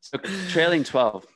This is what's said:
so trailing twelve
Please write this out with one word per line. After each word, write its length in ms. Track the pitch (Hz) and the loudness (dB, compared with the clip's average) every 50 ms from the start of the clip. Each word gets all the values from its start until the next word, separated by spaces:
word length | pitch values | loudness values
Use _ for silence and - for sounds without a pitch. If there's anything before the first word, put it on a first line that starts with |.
so 180 | _ - - 139 - - 196 196 190 180 | _ -6 -8 -8 -6 -6 -8 -8 -6 -2
trailing 360 | 180 165 160 170 175 165 139 | 0 2 2 4 4 2 0
twelve 420 | - - 135 123 110 107 95 - - _ | 0 2 2 2 2 2 -2 -12 -14 _